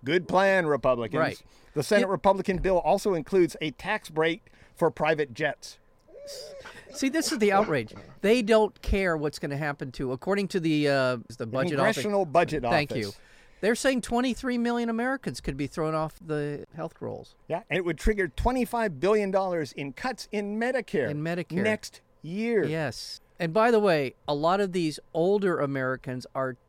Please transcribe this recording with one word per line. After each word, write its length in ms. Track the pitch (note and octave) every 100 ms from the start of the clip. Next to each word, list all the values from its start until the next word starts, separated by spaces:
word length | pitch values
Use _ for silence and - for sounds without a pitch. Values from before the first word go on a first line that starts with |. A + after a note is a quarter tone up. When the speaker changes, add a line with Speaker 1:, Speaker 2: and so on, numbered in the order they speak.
Speaker 1:
Good 220 | A#2+ F3 D#3
plan, 400 | F3+ G3 F#3+ E3
Republicans. 520 | C#3 C3+ B2 A2 D3+
Speaker 2:
Right. 220 | D#3 G2 - _ -
Speaker 1:
The 80 | -
Senate 220 | C#3+ G#3+ A#3
Speaker 2:
Yeah. 40 |
Speaker 1:
Republican 460 | F#3 - G3 F#3+ F3+
bill 200 | F3+ F3+
also 360 | D3+ F#3+ G#3+
includes 420 | F3+ C#3+ G3 E3+ -
a 100 | D#3
tax 400 | - F3 G#3+ -
break 360 | D#3+ D#3+ E3+ _ - -
for 160 | _ E3
private 420 | - D#3 D#3+ D3
jets. 460 | A2+ D3+ B2 - - _ _ _ - C#5+ C5 D5 C#5 - - -
Speaker 2:
See, 160 | - C4
this 220 | D4+ -
is 60 | D4
the 140 | G#3
outrage. 420 | G3 G#3+ D3+ A2 - - -
They 220 | F#3+ A#3+
don't 380 | G#3+ A3 G#3+ -
care 340 | - G#3 F#3+ D#3+
what's 220 | D3 -
gonna 180 | D#3 C#3+
happen 360 | D3+ C#3+ C#3+
to, 180 | A#2+ C3+
according 360 | C3 - G3+ G3+
to 120 | G3
the, 280 | D#3+ D3+ D3
uh, 280 | C#3 C3 B2 A2 A2+
the 80 | A#2
budget 320 | A#2+ C3+ C#3+
office. 180 | G#3 G#3+
Speaker 1:
Congressional 280 | C#3 G3+ F3+
Budget 360 | C#3 E3+ D#3
Speaker 2:
Thank 260 | A#2+ D3+ D3
Speaker 1:
Office. 140 | A#2+ G2+
Speaker 2:
you. 60 | - - - - -
They're 140 | F#3+
saying 280 | A#3 C4+ C4
twenty-three 560 | - A#3+ B3+ A3+ C4 B3
million 300 | A#3 A#3+ A#3
Americans 500 | A3+ B3 C4+ - B2
could 160 | - C#3
be 100 | C#3+
thrown 280 | - D#3
off 200 | D#3 D#3 -
the 400 | E3 D3+ D3 D3 - D#3
health 180 | E3 -
rolls. 340 | A2+ G#2+ - _ _
Speaker 1:
Yeah, 140 | D#3+ A3
and 60 | E3+
it 60 |
would 140 | F3 D#3+
trigger 300 | - G#3 F3+
twenty-five 720 | - A#3+ B3+ A#3+ A#3 A3 C#3+
billion 300 | F3 G#3+ G3+
dollars 420 | F#3+ F#3+ F3 D3+
in 200 | - C#3+
cuts 340 | C3 B3+ - -
in 260 | G#3 G#3 G#3
Medicare 500 | A#3 C4 - F3+ A#2+
Speaker 2:
In 120 | D3
Medicare. 400 | D#3+ F3 E3+ D#3+
Speaker 1:
next 380 | G#3 G#3+ - - _ _
year. 420 | D3 F#3 A3+ A3+
Speaker 2:
Yes. 560 | C#3+ D#3 D3 G#2+ - - _ _
And 120 | E3+
by 180 | D#3+ A3+
the 100 | A3+
way, 340 | G#3 D#3+ C3 - -
a 60 |
lot 260 | D3 D#3+ F#3+
of 120 | G3+
these 280 | F#3 D#3+ C#3+ -
older 440 | E3 E3+ G#3 G3 D#3+
Americans 680 | C#3+ C#3 C3 C3 - B2+ B2
are 220 | C#3 C3 B2+